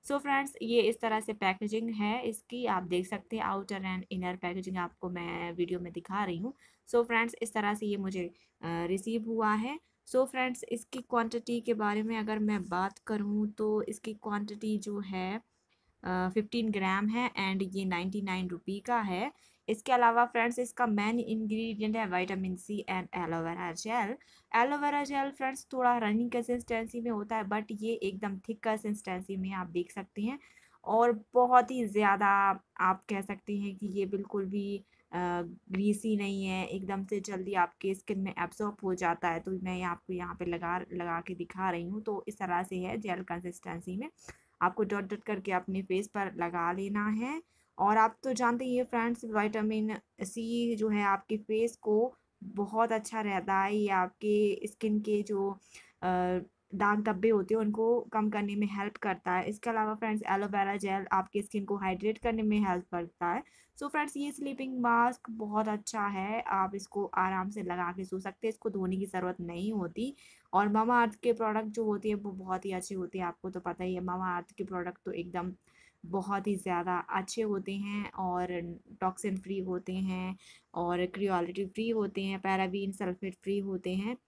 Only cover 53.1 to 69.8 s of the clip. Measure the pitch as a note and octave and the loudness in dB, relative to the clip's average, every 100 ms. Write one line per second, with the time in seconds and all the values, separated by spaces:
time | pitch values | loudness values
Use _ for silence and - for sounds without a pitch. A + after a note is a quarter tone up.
53.1 | A3+ G#3 F#3+ G3+ F#3+ G3 G#3 G#3 F#3+ F#3 | -4 -2 -2 2 2 4 2 2 4 2
54.1 | _ G#3 G#3 G#3 - G#3 - A3 G#3+ G#3+ | _ 2 4 4 2 -4 -4 0 0 2
55.1 | G#3 G#3 G3+ G3 G3 _ - - _ F3+ | 0 0 0 -2 -4 _ -20 -20 _ 0
56.1 | F3+ F3+ F3+ - _ _ G3 G3+ G#3 G#3+ | 2 2 0 -4 _ _ 2 4 4 2
57.1 | F#3+ A3 G#3+ F#3 A3 G#3+ G#3+ A3+ A#3+ - | 2 4 4 4 2 2 2 4 2 2
58.1 | A3 G#3+ G#3 G3+ G3+ G3+ G3+ G3+ G3+ G#3 | 0 0 0 -2 0 0 0 -6 -4 -4
59.1 | F3+ - F3+ - G#3 A#3 A3+ G#3+ G#3+ A3+ | -2 0 0 0 -4 -2 0 0 0 0
60.1 | G#3+ G#3+ G3 G3+ G3+ G3 G3+ G3 G3 F#3+ | 0 0 0 0 0 0 0 -2 -2 2
61.1 | F#3+ F#3+ G#3 G3+ G#3 G3 G3+ F#3+ F#3 G3+ | 0 2 -4 -2 -4 -2 -2 0 0 -2
62.1 | A3 A#3+ A3 G#3+ G#3 G3+ F3+ F3+ F3 E3+ | 0 0 0 2 4 4 2 -2 -4 -4
63.1 | _ F3 G3 - - _ - C#4+ D4+ D4 | _ 0 0 -4 -20 _ -8 -4 -2 -2
64.1 | C#4 C#4+ - C#4 C4+ C4 B3+ A#3+ A#3 A#3+ | -2 -4 -4 -6 -6 -6 0 4 6 4
65.1 | B3 - A3+ G#3+ G#3 A3 G#3 G#3 A3+ G3+ | 2 -10 -8 -2 0 2 0 -4 -2 -2
66.1 | G3 G3 A3 - F#3+ F#3+ G3 G3 G3+ G3+ | -2 -2 -2 0 0 0 -2 -6 -4 0
67.1 | - F#3 F#3+ F#3+ G#3 F3+ F3+ F3 F3+ F#3 | 2 2 2 -2 -4 -4 -2 -2 -4 -6
68.1 | F#3+ F#3+ F#3+ A3 G#3+ A3 G3 F#3 F#3 G3+ | -4 -4 -2 -4 -2 -4 0 0 0 -2
69.1 | F#3 F3+ F3+ F3 E3+ G3 A3 | -2 -2 -4 -6 -4 -2 -2